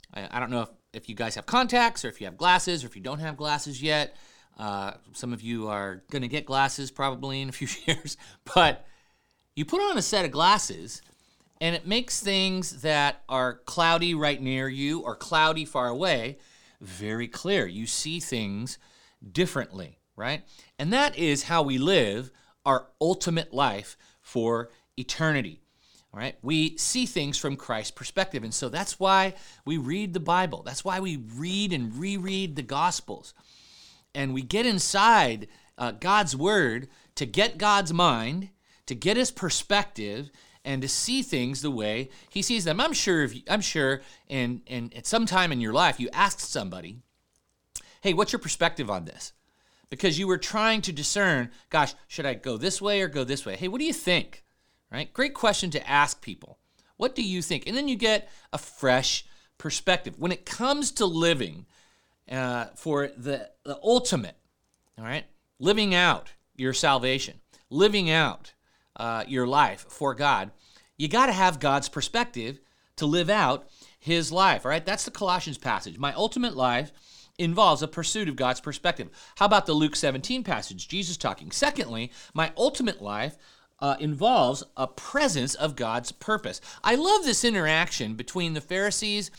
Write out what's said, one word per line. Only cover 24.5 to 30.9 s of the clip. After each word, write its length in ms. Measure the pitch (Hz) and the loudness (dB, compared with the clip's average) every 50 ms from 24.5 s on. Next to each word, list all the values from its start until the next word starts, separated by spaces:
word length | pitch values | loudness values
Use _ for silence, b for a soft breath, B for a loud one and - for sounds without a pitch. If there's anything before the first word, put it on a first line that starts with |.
| 117 117 120 117 b b b b _ | 0 0 -2 -6 b b b b _
eternity, 640 | - 127 - - - 160 160 151 139 117 87 80 - b b b b b b b b b b - | -12 -8 -8 -2 0 2 2 2 0 -2 -4 -8 -14 b b b b b b b b b b -12
all 80 | 104 | -10
right? 160 | 113 135 - - - | -10 -10 -10 -8 -4
We 340 | 123 160 156 156 160 - | -2 0 2 2 0 -2
see 300 | - - - - 254 254 | -2 -4 -2 0 0 -2
things 320 | - - 180 147 143 139 - | -2 -2 -2 -2 -2 -4 -4
from 180 | - 147 139 | -4 -4 -6
Christ's 360 | 135 - - 120 110 107 - - | -6 -6 -6 -6 -4 -6 -8 -10
perspective, 520 | - 127 - - - 190 190 - 131 110 | -12 -14 -6 -2 -2 -2 -2 -4 -6 -6
and 100 | 110 117 | -6 -4
so 140 | - 143 123 | -4 -4 -4
that's 300 | 117 160 196 - - - | -4 -4 -6 -6 -4 0
why 360 | 185 190 190 190 190 190 190 B B B B B B | 4 6 6 6 4 2 0 B B B B B B
we 120 | 139 160 | -4 -2
read 380 | 165 127 127 160 196 214 190 170 | -2 -2 -2 -2 -2 -4 -4 -4
the 60 | 180 | -4
Bible. 420 | 156 160 170 180 185 170 - - - | 0 2 2 2 2 0 -4 -8 -10
That's 220 | 123 127 - - | -10 -10 -8 -6
why 160 | 196 | -4